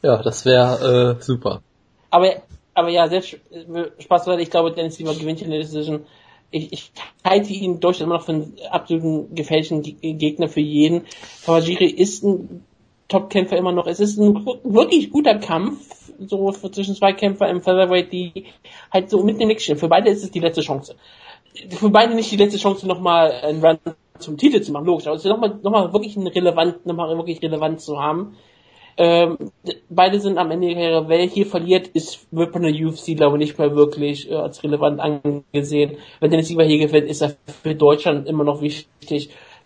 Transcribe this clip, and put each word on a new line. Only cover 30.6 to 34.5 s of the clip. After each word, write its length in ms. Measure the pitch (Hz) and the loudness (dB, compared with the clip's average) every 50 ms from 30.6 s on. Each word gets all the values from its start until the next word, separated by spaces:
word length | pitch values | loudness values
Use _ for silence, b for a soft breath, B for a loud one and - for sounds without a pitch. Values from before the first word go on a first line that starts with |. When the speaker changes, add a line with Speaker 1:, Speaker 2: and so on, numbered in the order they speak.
| 156 175 | -2 -2
Speaker 2:
ihrer 80 | 170 | -2
Karriere. 340 | 175 170 165 165 160 156 156 | -2 0 0 2 0 2 2
Wer 160 | 165 170 180 | 2 2 2
hier 220 | 180 - 202 196 202 | 2 0 0 -2 0
verliert, 400 | - 175 165 175 185 185 185 - | -2 -4 0 2 2 2 2 0
ist, 400 | - 165 160 - - - _ _ | -4 -4 -4 -6 -12 -18 _ _
wird 240 | - 160 175 170 175 | -4 -2 -2 -2 -2
von 80 | 180 | -2
der 100 | 175 156 151 | 0 0 0
U 160 | 151 160 160 | 0 -2 -4
F 120 | 156 - | -4 -6
C, 140 | - - 165 | -6 -4 0
glaube 220 | 151 151 143 143 147 | 2 2 4 4 2
ich, 100 | 151 151 | 0 -2
nicht 100 | - - | -2 0
mehr 180 | 151 147 147 | 0 2 4
wirklich, 540 | 147 147 147 147 147 147 147 143 143 - - | 4 4 4 2 -2 -4 -4 -4 -6 -8 -8
äh, 60 | 156 | -6
als 260 | 151 165 - | -6 -6 -6